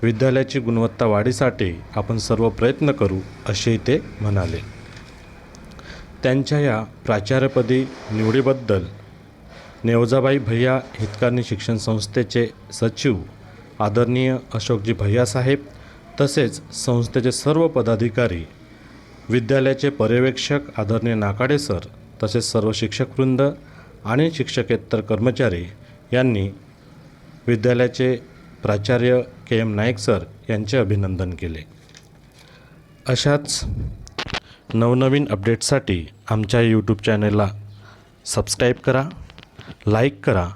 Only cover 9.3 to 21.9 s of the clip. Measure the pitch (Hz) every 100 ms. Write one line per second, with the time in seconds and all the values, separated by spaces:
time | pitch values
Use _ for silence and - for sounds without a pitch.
9.3 | - - - - - 117 117 117 131 131
10.3 | 139 107 117 127 131 127 - 107 - 123
11.3 | 123 117 101 - 113 107 110 104 127 120
12.3 | 120 117 - - - 117 - 143 101 80
13.3 | - - - - - 104 104 120 123 131
14.3 | 131 - 113 - 117 104 113 104 110 123
15.3 | 127 127 143 - - - - - - 139
16.3 | 151 120 - - - - 120 117 139 123
17.3 | 123 - 156 165 160 110 113 117 107 120
18.3 | 87 80 - - - - - - - -
19.3 | 117 113 135 131 131 143 143 110 120 131
20.3 | 127 - 143 143 - 104 113 117 110 104
21.3 | 101 131 147 143 90 -